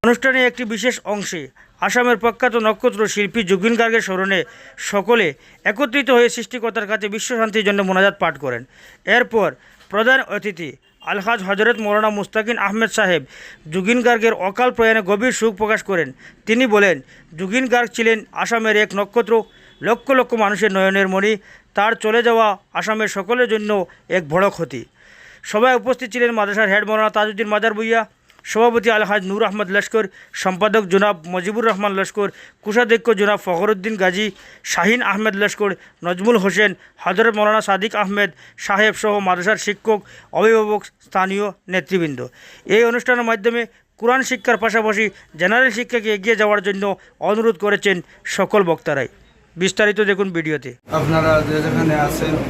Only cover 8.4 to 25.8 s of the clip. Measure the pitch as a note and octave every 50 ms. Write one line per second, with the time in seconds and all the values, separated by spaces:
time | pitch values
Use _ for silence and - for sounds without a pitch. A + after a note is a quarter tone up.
8.4 | D3 C3 B2 A#2 C3 _ _ - - - - _ _ - G#3 A#3+ A#3+ F#3+ A3+ A3+
9.4 | F#3+ D#3 C3 _ _ - - _ - _ F#3+ G3+ A3 B3 C4 C4+ B3+ - G3 G#3
10.4 | G3 G#3+ F#3 D#3 E3+ C#3 B2+ _ _ _ _ _ - D#3 F3+ G3+ F#3 G#3+ A#3 A3
11.4 | F#3 F#3+ G3+ F#3+ A3 A3+ A#3+ G#3 A3 G#3 G#3 G#3+ G#3+ G#3+ G#3+ G3+ F#3+ - - A3
12.4 | G#3+ G#3+ A#3 G#3 G3 G3+ G3 A3 A3+ G#3+ - - G#3 F#3 F3 D#3 C3+ - - -
13.4 | - - - _ _ D#3 D3+ F#3+ F#3 G3+ A#3+ B3 A#3 A#3+ A#3+ A3+ G#3+ A#3 G#3+ -
14.4 | F3 G3 G3 - B3 B3+ B3 A#3+ A3+ A3 A3 A3 G3 F3 G3+ G3+ A#3 B3+ - -
15.4 | A3 A3+ G3+ F#3 A3 G#3 A3 G#3 - - G3 E3+ D3+ C3 C3+ _ - - - _
16.4 | _ - A3+ A#3+ C4 A#3+ G#3 G#3 G3+ F#3+ E3 C3+ - _ - - _ _ E3 D#3
17.4 | F#3+ F#3 G#3 B3+ C4 A#3+ A#3 A#3+ A#3+ A3 - - A3+ A3+ A3+ A3 - _ - D#3
18.4 | F#3 F#3+ A#3 A3+ A3 A3 G#3+ G#3 G#3+ G#3+ F3+ G3+ G3+ G3 - A#3 A3 A3 A#3 A3
19.4 | G#3 - _ - - - - _ C#3 F#3 A#3 A#3 - - C4+ C4 A#3+ B3 A#3+ A3
20.4 | G#3+ G3 G#3 E3+ G#3 G#3+ F#3+ F#3+ F#3+ F#3+ F#3+ G3 G3 F#3+ F#3 F#3+ G3 G#3+ A3 G3+
21.4 | - - - - _ _ _ - G3+ A3 A3+ A3+ - G#3+ G#3+ A#3+ A3 A#3 A#3 A3+
22.4 | A3+ G#3+ F#3+ F#3 _ _ _ E3+ F3+ G3+ G#3+ A3 G#3+ G3+ - G3 F#3+ F#3 A#3+ B3
23.4 | B3 G#3+ G#3+ G#3+ G#3 G#3 G#3+ G3 F3 - - _ _ - E3+ F#3 E3 C#3 D3+ F3+
24.4 | G3 G3+ - - E3 - - A#2+ - _ _ _ _ - - - - - - -
25.4 | - - - G#3+ A#3 C4 B3+ A#3